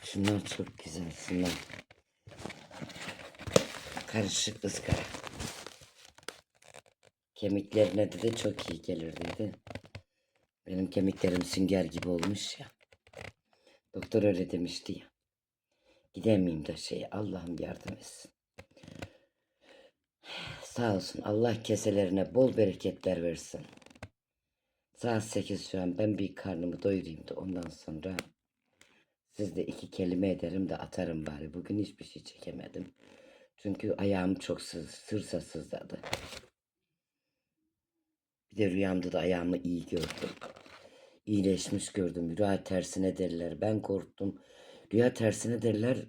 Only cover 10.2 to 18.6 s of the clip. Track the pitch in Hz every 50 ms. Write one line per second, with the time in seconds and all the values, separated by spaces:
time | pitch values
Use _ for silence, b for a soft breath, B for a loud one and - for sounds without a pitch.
10.2 | _ _ _ _ _ _ _ _ _ - 92 92 95 90 - 101 95 95 - -
11.2 | - 92 87 90 87 - - - 95 87 95 95 90 82 80 85 82 90 90 85
12.2 | 82 95 104 104 - - - - 139 127 _ _ _ _ - _ _ - - -
13.2 | - - - _ _ b b b b b b b b _ _ 95 90 - - 110
14.2 | 101 104 95 90 92 90 - 87 87 85 - - - - 90 85 - - _ _
15.2 | _ _ _ _ _ _ _ _ _ _ b b b b b b b b b 98
16.2 | 92 110 110 98 92 87 82 78 73 73 85 78 - - - - - - - 98
17.2 | 107 98 92 92 82 85 85 80 80 78 78 80 - - - - - - - -
18.2 | - - _ _ _ _ _ -